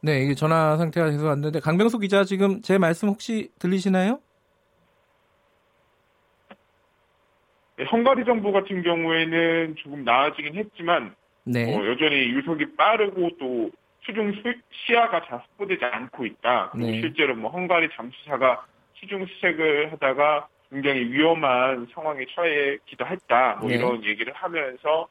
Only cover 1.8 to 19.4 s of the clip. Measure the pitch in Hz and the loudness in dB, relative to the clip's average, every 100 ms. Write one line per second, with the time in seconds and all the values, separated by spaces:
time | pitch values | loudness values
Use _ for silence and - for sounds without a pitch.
1.8 | 226 233 196 196 190 190 196 196 - 196 | 4 2 2 2 2 2 2 0 2 4
2.8 | 170 165 208 202 - 220 - _ 180 190 | 4 2 0 -2 -4 -6 -6 _ -2 0
3.8 | 196 190 185 277 _ _ _ _ _ _ | 2 2 2 0 _ _ _ _ _ _
4.8 | _ _ _ _ _ _ _ _ _ _ | _ _ _ _ _ _ _ _ _ _
5.8 | _ _ _ _ _ _ _ - _ _ | _ _ _ _ _ _ _ -20 _ _
6.8 | _ _ _ _ _ _ _ _ _ - | _ _ _ _ _ _ _ _ _ -10
7.8 | - 233 240 269 220 233 202 196 196 185 | -2 0 2 0 0 0 0 0 -2 -4
8.8 | 175 170 165 165 160 165 165 165 165 156 | -2 -2 0 0 0 0 0 0 -2 -8
9.8 | 143 143 120 123 147 156 147 165 214 - | -14 -8 2 2 2 -2 -10 -8 -10 -8
10.8 | 170 170 110 - _ _ - 120 117 107 | -2 0 -2 -16 _ _ -4 -2 0 -2
11.8 | 104 123 156 143 123 131 139 160 143 - | -2 0 0 2 0 -2 -2 -4 -4 2
12.8 | 180 220 208 185 170 165 131 123 110 - | 2 4 0 0 -2 -2 -4 -2 -4 -6
13.8 | _ _ - 214 208 202 233 247 _ - | _ _ -10 -4 -4 -4 -6 -8 _ -12
14.8 | - 233 233 170 - 123 - _ 202 185 | 0 2 2 0 -4 -12 -14 _ -4 -2
15.8 | 123 113 127 - 117 - 117 123 95 110 | -2 -4 -10 -8 -8 -2 2 2 0 -4
16.8 | 117 113 151 - 143 117 110 180 180 175 | -4 -2 -4 0 0 0 -4 -6 0 2
17.8 | 160 - 117 - - 135 131 117 - _ | 0 -6 -16 -16 -8 0 2 2 -4 _
18.8 | _ - 190 196 185 - | _ -20 -12 -10 -10 -2